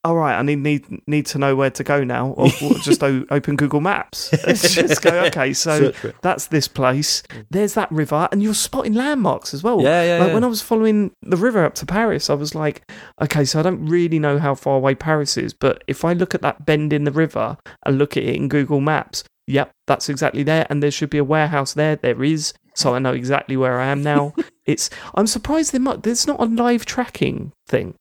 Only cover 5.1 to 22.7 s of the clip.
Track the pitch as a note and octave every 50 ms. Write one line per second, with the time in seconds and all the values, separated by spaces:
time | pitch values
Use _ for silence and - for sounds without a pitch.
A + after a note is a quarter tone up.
5.1 | E3+ F3 F3+ E3 - D#3+ C3 C#3 C#3 - - E3 D3+ D3+ C#3+ C3 - - - A2
6.1 | - _ - F3 - - - - D#3 D3+ C3+ - _ - C3 B2+ B2+ C#3+ D3+ -
7.1 | - - - - - A#2 G#2+ _ D3+ F#3+ G#3 G3+ - A3+ G3 - D#3+ D#3 D3+ -
8.1 | D3+ D3+ F3 - - G3+ G3+ G#3+ G#3 - - - - C4+ - A#3+ G#3+ A#3 C4 D4
9.1 | D4+ C4 G3+ F3+ B2+ - - - - C#3 E3 A#3 B3 F#3+ B2+ C#3 E3 F3 E3+ F3
10.1 | E3+ E3+ F3 E3 E3 A3 A#3+ B3 A3+ G3+ - - A#3 A3 A3 A3 G#3+ G#3 G3+ -
11.1 | _ _ - - F#3 E3 G3+ B3+ A3+ G3+ E3 D3 - - - - F3 G#3 A#3 A3
12.1 | D#3+ - - - D3 C#3+ D3 D#3 - D#3 D#3 D3+ C#3+ - _ - - - - -
13.1 | _ - - C#3+ - D3+ C#3+ C3+ - D#3 D#3 F#3 F#3 - D#3 D#3 E3+ F3 F3 E3+
14.1 | E3 D#3 D3+ D3 C#3+ C#3+ D3+ C#3+ C#3 - - C#3+ C#3 C3+ C3 C#3 C#3 - - D#3+
15.1 | D#3 D3+ C#3+ C#3 - B2+ A#2+ - - _ - C3+ - - - - C3+ - - E3
16.1 | F3 E3+ F#3 F3 - F3 - D3 - - D3 - D3+ D3+ D3+ D3+ D3+ D3 D3 D3
17.1 | C3+ D#3 E3 D3 - A2 A2 A2+ D#3 - _ - - _ - - C3+ C3+ C#3+ -
18.1 | - C#3 - C3 A#2+ C3 C#3 C#3 D3 D3 C#3 C#3 D3 C#3 C#3 D3+ D#3 D3 - -
19.1 | - - - _ _ _ _ - C3+ C#3 C#3+ - _ _ _ - C#3 - - -
20.1 | C#3+ C3 D#3 C#3 - C#3 C#3+ C#3+ D#3+ D#3+ - - D3 D3 C#3+ D3 C#3 - D#3 C#3+
21.1 | - D3 C#3+ C3 D#3 D#3 D3+ D3 D#3+ C#3+ C#3 - - D3 D3+ D#3 D#3 D3 - B2+
22.1 | A#2 A#2+ C3 D3 D#3+ D#3 D3 - - _ _ _